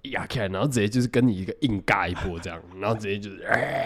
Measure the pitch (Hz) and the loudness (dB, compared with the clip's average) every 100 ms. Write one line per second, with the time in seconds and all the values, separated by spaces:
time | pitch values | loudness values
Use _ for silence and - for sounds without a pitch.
0 | - 92 87 135 98 95 139 120 104 123 | -8 -8 -4 -2 -2 0 0 2 2 2
1 | 120 123 127 92 92 - 131 101 - 101 | 2 4 4 4 -2 -2 0 0 2 2
2 | 87 90 95 85 85 82 82 92 104 113 | 2 -2 -4 -6 -8 -10 -12 -4 -2 0
3 | 104 101 101 95 - 117 - - | -2 -4 -6 -8 0 0 2 -2